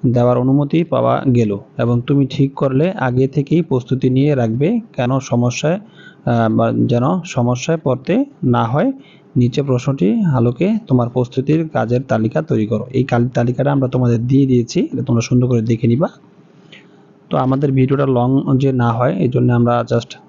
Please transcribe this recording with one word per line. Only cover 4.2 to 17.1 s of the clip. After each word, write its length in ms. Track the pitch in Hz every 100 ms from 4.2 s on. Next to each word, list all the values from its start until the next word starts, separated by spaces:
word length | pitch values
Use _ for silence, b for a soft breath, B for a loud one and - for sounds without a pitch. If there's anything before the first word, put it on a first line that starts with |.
| 143
রাখবে, 460 | 139 117 117 147 233 220 -
কেন 240 | 120 131
সমস্যায়, 540 | 131 123 120 123 151
আহ, 800 | 185 - - - - - 117 113 113
বা 160 | 117
যেন 500 | 117 117 120 127 185
সমস্যায় 540 | - - 120 123 - 165
পড়তে 400 | 147 127 - 202 277 -
না 200 | 139 120
হয়। 280 | 113 135 240 269 B B - -
নিচে 260 | 120 123
প্রশ্নটি 600 | 139 127 131 135 180 233
আলোকে 540 | 190 127 120 120 180 220 -
তোমার 220 | 127 117
প্রস্তুতির 580 | 127 123 - 135 156 160
কাজের 320 | 120 113 123 135
তালিকা 340 | 110 110 151
তৈরি 240 | 160 117 107
করো। 200 | 110 -
এই 140 | -
কাল-, 240 | 127 120 120
তালিকাটা 440 | 123 120 123 139
আমরা 160 | 143 131
তোমাদের 380 | 131 123 117 120
দিয়ে 200 | 131 135
দিয়েছি, 420 | 123 117 - 269
এটা 100 | 127
তোমরা 180 | 123 120
সুন্দর 280 | 117 123 123
করে 140 | 123
দেখে 240 | 110 117 120
নিবা। 220 | 117 175 - - - - - B B B B B